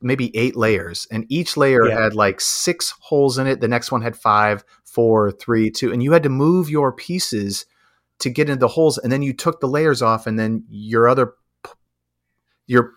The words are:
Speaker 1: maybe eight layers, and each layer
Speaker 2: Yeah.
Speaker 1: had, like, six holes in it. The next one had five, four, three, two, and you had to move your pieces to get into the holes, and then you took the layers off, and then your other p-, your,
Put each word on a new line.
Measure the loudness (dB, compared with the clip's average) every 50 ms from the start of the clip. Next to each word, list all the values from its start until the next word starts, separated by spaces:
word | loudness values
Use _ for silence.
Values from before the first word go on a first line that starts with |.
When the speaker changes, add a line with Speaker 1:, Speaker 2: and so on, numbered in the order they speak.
Speaker 1:
maybe | -4 -4 -2 -2 -4 -4 -2
eight | -2 -2 -2 0
layers, | 0 0 0 0 0 -2 -6 -10 -12 -12 -8
and | -8 -8 -6 -4
each | -4 -4 -4 -4 -2
layer | 0 2 4 4 4 4
Speaker 2:
Yeah. | 2 2 0 -2
Speaker 1:
had, | -2 0
like, | 0 0 0 0 -2
six | -4 -4 -4 -2 -2 -4 -4 -4 -6 -8 -8 -12
holes | -6 -2 2 2 2 2 2 0
in | -2
it. | -2 -2 -2
The | 0 0
next | 0 -2 -2 -4
one | -4 -4 -4
had | -6 -8
five, | -4 0 2 2 4 4 2 0 -2 -6 _ _ _ _
four, | -6 -2 0 2 4 4 4 2 0
three, | -2 -6 -4 -2 0 2 2 0
two, | -2 -4 -4 -2 -2
and | -2 2
you | 4
had | 4 4 4
to | 2
move | 0 2 2 2 2 2 0 -2
your | -2 -2 -2 -2
pieces | -4 -6 -10 -8 -6 -6 -4 -4 -4 -4 -4 -4 -6 -8 -10 -14 _ _ _ _ _ _ _ _ _ _
to | -6 -4
get | -2 -2 -2 -2
into | 0 0
the | 0
holes, | 0 2 2 2 2 2 0
and | -2 -2
then | -2 0 -2
you | -4 -4
took | -4 -4 -4 -2 -2
the | -4
layers | -2 0 0 2 2 0 2 2
off, | 0 0 0 -2
and | -4 -4
then | -2 -2 -2 -2 -4 -6 -10
your | -16 -16 -8 -2 2 4 4
other | 4 4 4 0 -2 -4 _ _ _ _ _ -20
p-, | -20 -20 _ _ _ _ _ _ _ _ _ _ _ _ _ _ _ _ _ _
your, | 2 2 2 2 2 -4